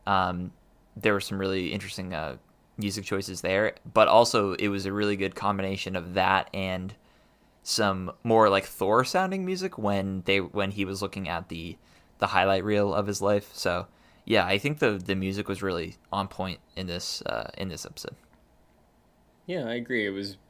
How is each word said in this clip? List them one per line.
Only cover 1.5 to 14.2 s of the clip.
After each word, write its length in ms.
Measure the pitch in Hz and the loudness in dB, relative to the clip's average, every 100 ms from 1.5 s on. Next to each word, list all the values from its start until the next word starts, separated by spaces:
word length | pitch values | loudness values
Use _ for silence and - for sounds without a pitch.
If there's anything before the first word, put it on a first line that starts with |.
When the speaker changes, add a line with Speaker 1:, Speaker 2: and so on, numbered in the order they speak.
| 95 90 | -2 -2
Speaker 1:
interesting, 420 | 101 95 - 92 | -6 -8 -10 -8
uh, 220 | 80 78 60 _ _ _ - | -8 -8 -10 _ _ _ -6
music 240 | 101 98 | -6 -6
choices 380 | 95 98 98 92 | -4 -6 -6 -6
there, 340 | 90 95 107 - 120 | 0 0 0 -4 2
but 140 | 113 - | 6 8
also 460 | 110 117 117 101 | 8 6 4 2
it 160 | 92 104 | 0 -2
was 160 | 98 95 | -2 -4
a 80 | |
really 240 | 101 104 101 | 0 0 0
good 180 | 98 - | -2 -2
combination 600 | 101 98 95 95 95 92 | -2 -2 -4 -4 -6 -6
of 160 | 85 | -2
that 360 | 95 95 95 - | 2 4 4 0
and 420 | 98 95 92 92 - _ _ _ _ _ _ | -4 -4 -4 -8 -14 _ _ _ _ _ _
some 480 | - - 104 92 90 - | -4 0 2 0 -4 -4
more, 260 | 117 113 107 | 4 8 8
like, 140 | 98 | 6
Thor 400 | - - 98 113 | 2 -2 2 4
sounding 420 | - 185 185 190 185 | 4 2 0 -2 -4
music 320 | 185 190 - | -4 -6 -2
when 440 | 107 139 95 95 90 | 0 0 0 -2 0
they, 140 | 98 | 2
when 320 | 87 101 98 | 0 -2 -2
he 140 | 98 95 | -2 -4
was 160 | 98 | -4
looking 260 | 98 98 85 | -6 -6 -6
at 220 | 85 87 | -6 -6
the, 280 | 85 85 78 _ _ _ - | -10 -10 -12 _ _ _ -4
the 80 | 101 | 0
highlight 360 | 95 95 98 | 4 4 4
reel 300 | 101 104 101 | 2 2 2
of 120 | 92 101 | 0 -2
his 160 | 101 | 0
life. 300 | 98 101 - | 2 2 -2
So 340 | - 95 90 90 _ _ _ | -4 -2 -2 -4 _ _ _